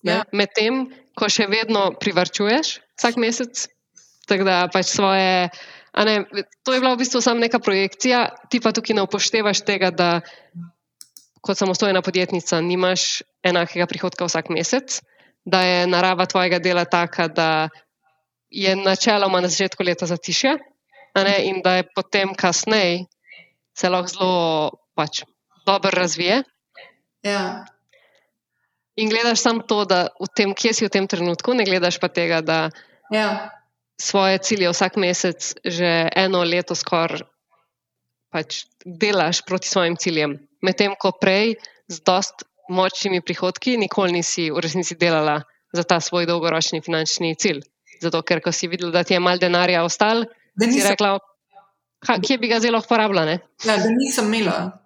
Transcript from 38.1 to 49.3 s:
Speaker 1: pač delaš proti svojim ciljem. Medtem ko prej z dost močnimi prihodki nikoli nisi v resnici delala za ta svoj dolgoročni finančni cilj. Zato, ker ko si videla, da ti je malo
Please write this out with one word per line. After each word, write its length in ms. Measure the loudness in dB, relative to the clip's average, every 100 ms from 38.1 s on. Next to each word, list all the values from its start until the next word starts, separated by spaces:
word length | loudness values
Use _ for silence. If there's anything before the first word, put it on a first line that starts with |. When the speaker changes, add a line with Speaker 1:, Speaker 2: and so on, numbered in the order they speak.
| _ _
Speaker 1:
pač 320 | -8 -6 -10 -12 _
delaš 600 | -18 -2 0 2 2 0
proti 240 | -2 -4 0
svojim 300 | 0 0 0
ciljem. 380 | -2 0 -2 -4 _ _
Medtem 360 | -2 0 -2
ko 180 | 0 -2
prej 420 | 0 0 2 0 -2 -10 _
z 160 | _ -2
dost 340 | 2 2 0 -10 -20 _
močnimi 560 | -4 0 0 -2 -2 -2
prihodki 560 | -2 -4 -4 -2 -2 0
nikoli 360 | 0 0 0
nisi 380 | 0 -2 -4 -2
v 80 | -2
resnici 360 | -4 -4 -4
delala 480 | 0 2 2 2 -2 -6 _ _
za 140 | -4
ta 160 | 2 0
svoj 280 | 2 -2 0
dolgoročni 540 | 0 0 0 -2 -4
finančni 540 | -2 -2 -2 -2 -2
cilj. 280 | 0 -2 -2 -8 _ _ -8
Zato, 240 | -4 -2
ker 200 | 0 0
ko 100 | 0
si 160 | -4 -4
videla, 240 | -6 -2
da 100 | 0
ti 120 | 2
je 60 | 2
malo 180 | 4